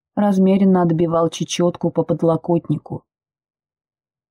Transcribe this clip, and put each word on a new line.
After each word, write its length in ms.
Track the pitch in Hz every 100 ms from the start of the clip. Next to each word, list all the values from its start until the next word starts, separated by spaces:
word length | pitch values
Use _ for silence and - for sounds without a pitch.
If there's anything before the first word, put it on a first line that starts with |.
| _ -
размеренно 680 | 208 190 190 190 196 185
отбивал 460 | 175 160 170 165 165
чечетку 600 | - 165 - 175 - 170
по 120 | -
подлокотнику. 1000 | 160 160 165 160 - 170 - 151 - - _ _ _ _ _ _ _ _ _ _ _ _ _